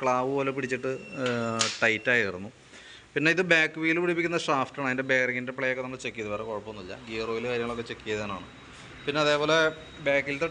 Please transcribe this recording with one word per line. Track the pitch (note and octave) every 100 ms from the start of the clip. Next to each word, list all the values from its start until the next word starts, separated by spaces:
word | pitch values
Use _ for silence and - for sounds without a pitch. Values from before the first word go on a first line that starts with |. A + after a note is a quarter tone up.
ക്ലാവ് | C3 B2+ C3 C#3
പോലെ | C3+ C3+
പിടിച്ചിട്ട്, | B2+ B2+ C3 C3 - C3+
ഏഹ്, | B2+ A#2+ A#2 A2+ A2+ -
ടൈറ്റായിരുന്നു. | A2+ G#2+ B2+ A#2+ G2+ F2+ G#2 - - - - - -
പിന്നെ | D3 D#3
ഇത് | E3 F3+
ബാക്ക് | E3 D#3 D#3
വീൽ | D#3+ E3+
പിടിപ്പിക്കുന്ന | F3 E3+ E3+ E3+ E3
ഷാഫ്റ്റാണ്. | C#3 B2+ - C3
അതിൻ്റെ | B2+ C3+
ബെയറിങ്ങിൻ്റെ | C3 B2 B2 B2+ C3
പ്ലേ | C3
ഒക്കെ | B2+
നമ്മൾ | B2+ B2+
ചെക്ക് | A#2+ A2+
ചെയ്ത്, | G#2
വേറെ | G#2 A2+
കുഴപ്പമൊന്നുമില്ല. | G#2 G#2+ G#2+ F#2 A2 A#2+
ഗിയർ | A2 A2+
ഓയിൽ | A2+ B2
കാര്യങ്ങളൊക്കെ | A#2+ A#2 A#2 A#2
ചെക്ക് | A2+ A2
ചെയ്തതാണ്. | G#2+ G#2 F#2 F2+ - - - - -
പിന്നെ | - D3
അതേപോലെ | D3 D3 D3+ D#3+ D#3 D#3 - - C#3+
ബാക്കിലത്തെ | C#3 C3+ C#3 E3